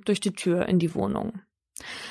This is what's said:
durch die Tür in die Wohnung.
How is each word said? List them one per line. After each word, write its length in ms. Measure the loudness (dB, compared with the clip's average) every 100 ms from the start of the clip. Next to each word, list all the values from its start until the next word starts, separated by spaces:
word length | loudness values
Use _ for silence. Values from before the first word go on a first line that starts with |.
durch 160 | 2 0
die 140 | 0
Tür 320 | 0 2 2 4
in 120 | 4
die 160 | 2
Wohnung. 460 | 0 -2 -2 -4 -6 -14 _ _ -16 -14 -12 -12